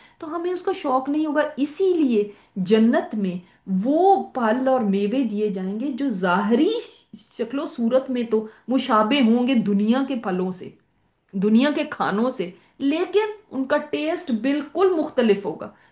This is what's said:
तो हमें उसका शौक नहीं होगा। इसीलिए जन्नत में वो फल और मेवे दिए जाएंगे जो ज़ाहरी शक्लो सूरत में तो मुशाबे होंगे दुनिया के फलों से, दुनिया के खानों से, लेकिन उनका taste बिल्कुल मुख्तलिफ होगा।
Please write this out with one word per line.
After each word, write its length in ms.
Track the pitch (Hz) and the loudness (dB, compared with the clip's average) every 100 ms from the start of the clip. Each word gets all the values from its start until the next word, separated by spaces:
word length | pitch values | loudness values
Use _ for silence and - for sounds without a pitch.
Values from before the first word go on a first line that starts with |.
| - _ | -20 _
तो 60 | 320 | -10
हमें 280 | 339 349 | -6 -6
उसका 180 | 359 - | -4 -4
शौक 360 | 370 294 262 269 | -4 -2 -2 0
नहीं 180 | 302 311 | -2 0
होगा। 280 | 285 294 - | 0 -2 -2
इसीलिए 760 | 285 - 392 349 269 220 208 - _ 202 | -6 0 2 2 2 2 0 -8 _ -8
जन्नत 520 | 180 220 226 302 339 | 2 4 4 2 -2
में 280 | 220 190 180 - _ 185 | -4 -4 -6 -12 _ -4
वो 640 | 190 233 311 381 392 - 262 | -2 0 4 4 4 0 -2
फल 320 | 220 247 262 | 0 2 2
और 140 | 262 | 2
मेवे 420 | 208 196 202 262 | 2 0 0 0
दिए 260 | 233 208 214 | -2 -2 -2
जाएंगे 420 | 190 185 214 285 | -2 -6 -4 -6
जो 180 | 240 277 | -4 -4
ज़ाहरी 680 | 190 180 202 202 233 349 466 - - _ - _ - | 0 2 2 2 4 4 0 -6 -20 _ -20 _ -10
शक्लो 280 | 233 277 330 | -6 -4 -6
सूरत 400 | - 233 262 262 | -4 0 0 0
में 160 | 247 233 | -4 0
तो 220 | 220 214 - - | -2 -2 -12 -4
मुशाबे 500 | 262 - 220 214 285 | -2 2 2 4 4
होंगे 340 | 220 233 247 | 4 4 4
दुनिया 500 | 247 196 202 214 254 | 2 2 0 2 0
के 160 | 269 254 | 0 -4
फलों 320 | 208 180 185 | -4 -4 -4
से, 260 | 185 - - _ _ _ _ _ 196 | -6 -14 -18 _ _ _ _ _ -2
दुनिया 340 | 202 220 285 | 4 4 4
के 140 | 294 | 0
खानों 460 | 294 - 151 196 247 | -4 -4 -2 0 -2
से, 240 | 254 180 - _ - | -4 -8 -10 _ -4
लेकिन 480 | 277 320 370 403 427 415 _ | -2 0 0 0 0 -6 _
उनका 240 | 269 269 294 | -8 -2 -2
taste 560 | 294 294 302 339 311 | -2 -4 -4 -4 -4
बिल्कुल 580 | 220 262 294 294 330 381 | -2 0 -2 -4 0 2
मुख्तलिफ 540 | 330 294 - 226 196 147 | 2 0 0 2 2 0
होगा। 280 | - - - _ | -10 -12 -16 _